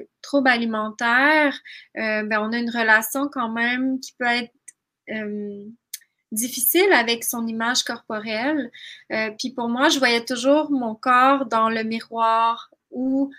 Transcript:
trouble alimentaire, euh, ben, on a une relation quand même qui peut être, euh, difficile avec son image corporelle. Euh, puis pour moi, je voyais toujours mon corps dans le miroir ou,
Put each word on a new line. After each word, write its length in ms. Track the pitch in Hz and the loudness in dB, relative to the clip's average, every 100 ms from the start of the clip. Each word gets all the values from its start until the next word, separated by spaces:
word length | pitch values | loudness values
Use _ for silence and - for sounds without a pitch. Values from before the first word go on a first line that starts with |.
| - _ | -8 _
trouble 280 | - 285 262 | -2 2 2
alimentaire, 1120 | 240 233 220 214 214 240 240 285 311 294 269 - - - - | 2 0 -2 -4 -4 0 4 4 4 2 0 -12 -20 -16 -6
euh, 240 | 220 214 | -2 -2
ben, 160 | 214 214 | 0 -2
on 120 | 214 | -2
a 60 | 233 | -2
une 100 | 240 | -2
relation 600 | 233 220 220 226 269 285 | 0 4 4 4 -4 -4
quand 160 | 277 226 | -4 -4
même 500 | 226 233 247 262 262 | -2 -2 0 -2 -2
qui 140 | - - | -6 -4
peut 80 | 247 | -2
être, 240 | 240 233 _ - - _ _ - | 0 -4 _ -20 -20 _ _ -10
euh, 540 | 220 214 208 208 202 208 233 _ - _ _ - | -8 -6 -6 -8 -10 -14 -20 _ -18 _ _ -10
difficile 600 | 220 240 - - 339 392 | -6 -4 -2 0 2 4
avec 300 | 294 226 233 | 4 2 -2
son 220 | - 240 226 | -4 -6 -6
image 380 | 226 233 254 | -4 -2 -2
corporelle. 880 | - 233 - 214 214 220 262 311 240 - - - - | -2 -6 -8 -10 -6 -4 -2 -2 -4 -10 -20 -20 -8
Euh, 180 | 220 220 214 | -4 -4 -6
puis 140 | 254 | -8
pour 180 | - 233 | -6 -4
moi, 200 | 240 294 | 2 2
je 100 | 277 | 4
voyais 260 | 254 233 233 | 2 2 0
toujours 460 | 247 254 294 302 | -2 4 4 4
mon 240 | 277 226 220 | 0 -2 -4
corps 500 | 262 247 262 277 254 | 2 6 6 4 2
dans 240 | 226 220 | 2 2
le 140 | 226 | 0
miroir 880 | 220 226 - 226 226 226 226 226 - _ _ | -2 -6 -6 0 2 4 2 -2 -8 _ _
ou, 420 | 247 262 269 277 | -6 -2 0 -2